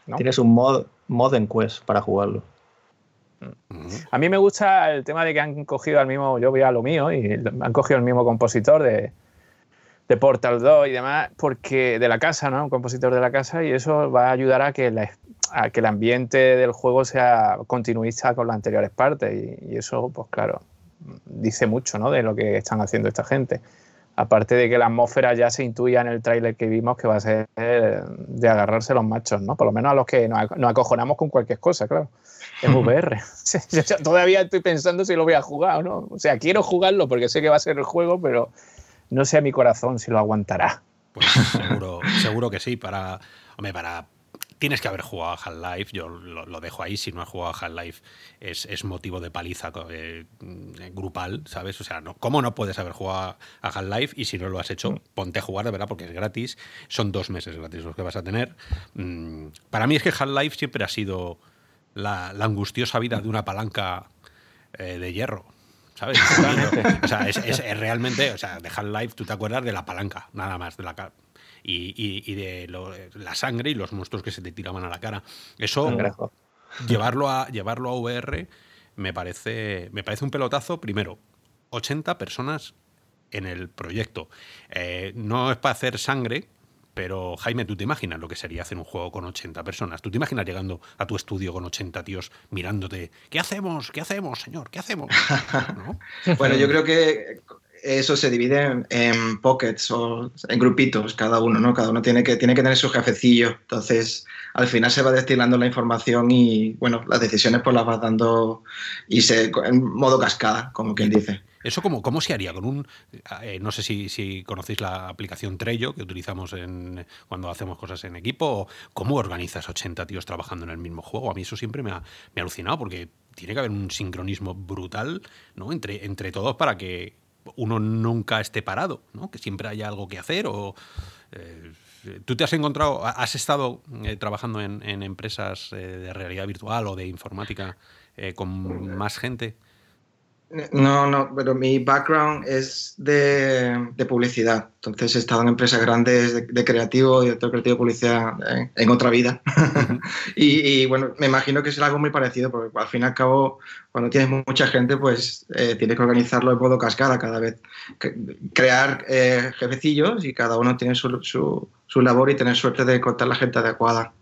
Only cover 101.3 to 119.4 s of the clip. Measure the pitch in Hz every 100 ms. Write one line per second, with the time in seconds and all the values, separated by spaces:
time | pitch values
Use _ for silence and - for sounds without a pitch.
101.3 | 117 117 110 120 123 113 117 120 120 123
102.3 | 117 123 127 127 131 131 127 120 113 127
103.3 | 120 117 117 - 120 98 117 113 - -
104.3 | - - - 123 120 117 - 131 127 127
105.3 | 127 120 123 123 123 120 117 - 120 120
106.3 | 123 120 110 110 110 120 117 - 117 113
107.3 | 107 120 117 135 120 113 113 113 110 113
108.3 | 113 113 113 - - - - - 117 -
109.3 | 113 113 87 80 127 127 107 131 131 117
110.3 | - 113 110 127 - 110 104 107 104 104
111.3 | 98 - _ 120 143 196 131 123 151 -
112.3 | 123 92 87 107 139 139 - _ - -
113.3 | - 113 95 104 107 101 104 95 - 98
114.3 | 95 90 95 - 104 98 92 92 90 101
115.3 | - 104 95 117 117 123 139 92 92 90
116.3 | 95 92 95 90 90 90 90 87 - _
117.3 | 92 90 85 92 90 98 90 95 87 98
118.3 | 131 156 110 95 - - - 98 143 101
119.3 | 87